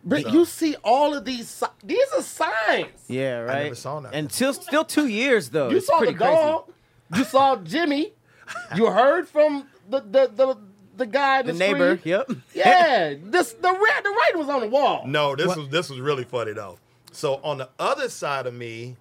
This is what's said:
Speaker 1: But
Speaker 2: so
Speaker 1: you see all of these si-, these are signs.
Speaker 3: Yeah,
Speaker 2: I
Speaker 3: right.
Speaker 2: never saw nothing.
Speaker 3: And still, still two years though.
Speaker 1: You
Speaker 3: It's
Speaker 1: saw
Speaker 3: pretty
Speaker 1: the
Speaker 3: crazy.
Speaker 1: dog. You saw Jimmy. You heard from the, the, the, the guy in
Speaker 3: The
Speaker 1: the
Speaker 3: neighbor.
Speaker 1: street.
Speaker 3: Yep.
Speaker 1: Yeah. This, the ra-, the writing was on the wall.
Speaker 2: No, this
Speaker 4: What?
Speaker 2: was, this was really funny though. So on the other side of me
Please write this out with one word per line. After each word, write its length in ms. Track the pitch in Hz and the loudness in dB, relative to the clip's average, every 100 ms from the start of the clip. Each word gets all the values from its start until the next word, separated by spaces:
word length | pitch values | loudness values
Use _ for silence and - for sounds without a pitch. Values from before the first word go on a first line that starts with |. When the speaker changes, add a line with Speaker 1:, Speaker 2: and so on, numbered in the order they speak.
| 175 | -2
Speaker 1:
But 180 | 294 | -2
Speaker 2:
so 60 | 226 | 2
Speaker 1:
you 160 | 285 339 | 4 2
see 300 | - 320 285 208 | 0 -4 -2 2
all 280 | 254 294 | 4 2
of 120 | 285 214 | 0 -6
these 240 | 247 214 | -8 -10
si-, 160 | - 233 _ | -8 -8 _
these 240 | 202 381 539 554 | -4 0 0 0
are 60 | |
signs. 640 | - - 339 440 427 262 156 _ - | -6 -4 -4 -2 0 0 -2 _ -8
Speaker 3:
Yeah, 320 | 127 135 120 | -4 -4 -4
Speaker 2:
I 40 | |
Speaker 3:
right. 200 | 117 135 | -4 -4
Speaker 2:
never 120 | 147 123 | -4 -8
saw 240 | 131 151 | -10 -10
nothing. 180 | 131 143 | -8 -8
Speaker 3:
And 140 | 151 | -6
still, 220 | - 262 | -2 -2
still 320 | - - 302 320 | -2 -2 -2 0
two 220 | - 294 | -2 0
years 420 | 208 269 226 127 | 0 2 0 0
though. 200 | 151 131 | -2 0
Speaker 1:
You 80 | 311 | 0
Speaker 3:
It's 100 | - | 2
Speaker 1:
saw 100 | - | 2
Speaker 3:
pretty 160 | 240 | 2
Speaker 1:
the 60 | 180 | 2
Speaker 3:
crazy. 160 | 240 320 | 2 4
Speaker 1:
dog. 360 | 302 320 - _ _ _ _ 175 | 2 -2 -6 _ _ _ _ -4
You 80 | 269 | 2
saw 300 | 262 269 247 | 4 4 2
Jimmy. 560 | 165 254 339 285 381 _ _ _ - - 719 185 | -2 -2 0 0 -4 _ _ _ -16 -14 -8 0
You 100 | 220 | 2
heard 400 | 190 269 339 302 | 6 4 4 -2
from 400 | 302 302 285 269 _ 196 | 2 2 0 -10 _ -6
the, 100 | 269 | -6
the, 320 | 214 254 262 | 0 2 2
the, 240 | 208 262 262 - _ - - | 2 0 0 -10 _ -20 -8
the 100 | 247 | -2
guy 360 | 254 277 269 | 0 2 2
in 60 | 240 | 0
Speaker 3:
The 60 | |
Speaker 1:
the 60 | 165 | 0
Speaker 3:
neighbor. 380 | 190 196 175 185 | 0 2 2 2
Speaker 1:
street. 120 | 156 | 0
Speaker 3:
Yep. 200 | 190 - 143 _ | -2 -2 -8 _
Speaker 1:
Yeah. 600 | - - 370 339 240 156 139 | 2 6 6 6 4 0 -4
This, 320 | 185 330 - | -2 0 0
the 140 | - 359 | 0 0
ra-, 340 | 370 427 539 | 2 2 2
the 60 | 403 | -2
writing 300 | 427 659 349 | 2 2 2
was 80 | 277 | -2
on 120 | 285 | -2
the 60 | 214 | 0
wall. 360 | 262 254 147 123 | 2 2 0 -2
Speaker 2:
No, 300 | 151 143 135 | 0 0 0
this 120 | 175 | -2
Speaker 4:
What? 100 | 160 | -2
Speaker 2:
was, 120 | 139 | -4
this 200 | 156 165 | -4 -4
was 100 | 131 | -6
really 240 | 135 139 | -4 -4
funny 300 | 123 123 110 | -4 -6 -6
though. 240 | 107 101 85 _ _ - | -8 -12 -18 _ _ -20
So 280 | - 151 135 | -8 -4 -4
on 140 | 151 139 | -4 -8
the 120 | 131 - | -10 -6
other 280 | 185 277 269 | -4 -2 -6
side 360 | - 156 139 127 | -6 -6 -4 -6
of 80 | |
me 420 | 120 117 113 120 123 | -10 -12 -12 -14 -18